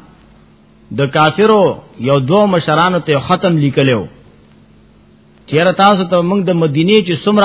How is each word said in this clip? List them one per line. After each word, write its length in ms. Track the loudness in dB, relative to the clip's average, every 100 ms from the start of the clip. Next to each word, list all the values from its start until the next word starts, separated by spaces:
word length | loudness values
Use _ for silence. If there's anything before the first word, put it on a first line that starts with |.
| -16 -20 _ _ _ _ _ _ _
د 100 | -6
کافرو 760 | -4 0 0 2 2 2 2 -2 -14 -10
یو 180 | -2 -2
دو 280 | 0 0 2
مشرانو 520 | 0 0 0 0 -2
ته 200 | -2 -4
ختم 380 | -2 -2 0 0
لیکلو، 500 | 0 0 0 0 -4 -16 -20 _ _ _ _ _ _ _ _ _ _ _ -6
"چیرې 220 | -2 0
تاسو 320 | 2 2 2
ته 160 | 0 -2
موږ 240 | 0 -2
د 60 | -2
مدینې 580 | 0 0 0 2 2 0
چې 160 | -4
څومره 200 | 0 0